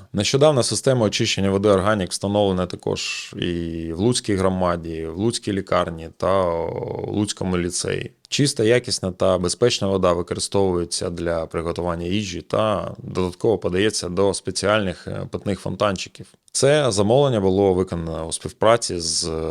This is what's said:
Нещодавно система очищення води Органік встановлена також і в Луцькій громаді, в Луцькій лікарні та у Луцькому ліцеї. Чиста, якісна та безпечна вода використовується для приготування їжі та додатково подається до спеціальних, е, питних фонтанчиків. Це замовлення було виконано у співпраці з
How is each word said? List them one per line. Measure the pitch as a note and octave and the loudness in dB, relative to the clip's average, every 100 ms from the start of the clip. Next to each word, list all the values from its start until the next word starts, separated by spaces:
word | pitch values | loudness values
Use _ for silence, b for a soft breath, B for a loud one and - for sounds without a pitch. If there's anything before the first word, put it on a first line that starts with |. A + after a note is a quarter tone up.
| - | -6
Нещодавно | F#2+ G2+ C3+ D3+ C3+ | -2 2 6 6 4
система | - G#2+ C#3 B2+ G#2 | 0 0 2 2 2
очищення | - A2+ - G2 | 2 -2 0 2
води | G2 G#2+ | 4 4
Органік | F#2+ G2+ G#2+ F2 | 4 4 0 0
встановлена | - G2+ G#2 G2+ F2+ F2 | -4 0 2 2 2 -2
також | - - F#2 - - - - | -4 -4 -4 -4 -8 -10 -6
і | F#2 E2+ E2 E2 E2 | -4 -2 -4 -6 -6
в | E2 | 0
Луцькій | A2+ B2 - F#2+ | 0 0 0 0
громаді, | F#2+ F#2 F2+ F2 E2 D#2+ D#2+ | 2 2 0 -2 -4 -6 -6
в | E2+ | -2
Луцькій | A2+ A2+ A2 | -2 -2 -4
лікарні | G2 F#2+ F2 F2 E2 E2 - | -4 0 0 0 -4 -10 -4
та | F2 G2 F2 | 0 2 2
у | E2+ E2+ G2 G2 G2 G2+ | 0 -4 -6 -6 -6 -4
Луцькому | G2+ G#2 - F#2+ F2+ | -2 -2 -2 -2 0
ліцеї. | F2 - F#2+ F#2+ - _ - | -2 -2 -4 -4 -6 _ -6
Чиста, | - C#3+ - | 0 0 2
якісна | A2 B2 A#2+ - F#2 | 4 4 0 -4 -4
та | F2+ F#2 F#2 | 0 2 2
безпечна | F2+ - A#2+ - G2 | 0 2 2 2 0
вода | F#2+ F2+ | 2 2
використовується | F2 F2 F2+ - G2+ F#2+ F2 E2+ - F#2 | 2 -2 -6 -2 0 2 0 -2 -4 -6
для | E2+ E2+ E2 D#2+ | -4 -4 -2 -4
приготування | F2 E2 E2 F2 E2+ F2 | -6 -4 -4 -4 -4 -2
їжі | G#2 F#2+ E2+ | -4 -4 -8
та | - G#2 A2 F#2 F2 - | -4 -2 0 -2 -6 -10
додатково | F#2+ F#2+ F2+ - A#2 F#2+ | -8 -4 -4 -2 0 0
подається | G2+ F#2 G#2+ - F2+ | 0 0 0 0 -4
до | F2+ G2 | 0 0
спеціальних, | F2 - F2 F#2+ G#2+ F#2 E2 - | 0 -6 -4 0 0 0 -6 -8
е, | G2 F#2+ | -8 -8
питних | F#2 G2+ F#2 | -6 -4 -4
фонтанчиків. | G2 F#2+ G#2 F#2 - - - _ _ | -4 -2 0 -2 -8 -14 -20 _ _
Це | - C3+ D3+ C3 | 0 2 4 2
замовлення | G2 G#2 C3 C#3 A2 | 2 4 4 4 2
було | F#2+ F#2+ G2 | 2 4 4
виконано | F2+ F#2 E2+ E2 D#2+ D#2+ | 4 0 -4 -6 -6 -6
у | |
співпраці | - F#2 - G#2+ A#2 - F2 | -8 -8 2 4 4 2 -4
з | E2 D#2 E2+ D#2+ D#2+ | -4 -4 -2 -4 -4